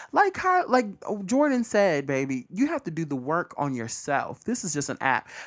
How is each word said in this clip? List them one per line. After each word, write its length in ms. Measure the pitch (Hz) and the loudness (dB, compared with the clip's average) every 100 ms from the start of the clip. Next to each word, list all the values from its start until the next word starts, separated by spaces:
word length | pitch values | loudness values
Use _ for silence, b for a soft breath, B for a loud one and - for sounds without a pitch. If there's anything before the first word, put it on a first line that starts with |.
| B | B
Like 240 | - 403 - | 2 4 2
how, 300 | 370 370 - | 2 2 4
like 180 | 254 208 - - 208 | 2 2 -6 -8 -6
Jordan 400 | 190 262 294 247 | 0 2 4 2
said, 420 | 226 208 196 147 143 | 2 4 4 2 0
baby, 400 | 135 135 131 - | 0 0 -4 -4
you 160 | 180 294 | -2 0
have 160 | 311 | -2
to 60 | - | -4
do 140 | 160 | -6
the 120 | 160 135 | -4 -4
work 380 | 127 170 170 - | -2 -2 -2 -4
on 180 | 143 | -2
yourself. 680 | 127 113 - - 139 - - | -2 -4 -4 -2 -2 -2 -6
This 200 | - 240 | -4 -4
is 80 | 185 | -2
just 160 | 147 139 | -2 -4
an 100 | - | -2
app. 280 | 131 120 B B | 0 0 B B